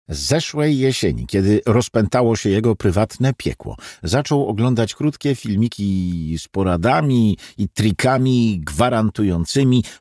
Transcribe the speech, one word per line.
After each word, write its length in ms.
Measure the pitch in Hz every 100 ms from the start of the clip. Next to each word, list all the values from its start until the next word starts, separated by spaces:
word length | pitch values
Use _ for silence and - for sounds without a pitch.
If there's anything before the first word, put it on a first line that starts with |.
| -
Z 100 | 76
zeszłej 600 | - 160 - 151 151 139
jesieni, 480 | 131 127 98 58 58
kiedy 340 | 98 95 107 -
rozpętało 720 | 110 117 117 104 127 120 110
się 140 | 107
jego 260 | 98 113 104
prywatne 580 | 104 90 110 - 131
piekło, 420 | - - - - - - -
zaczął 460 | 82 123 139 143 127
oglądać 460 | 104 123 117 110
krótkie 400 | - 147 - 143
filmiki 1040 | 131 110 101 117 - 101 95 90 87 78 80
z 100 | -
poradami 880 | 98 95 87 110 156 147 123 107 92 - -
i 100 | 104
trikami 920 | - 107 90 127 131 131 123 113 95
gwarantującymi 1200 | 76 73 123 117 107 - 101 85 82 139 135 127 - -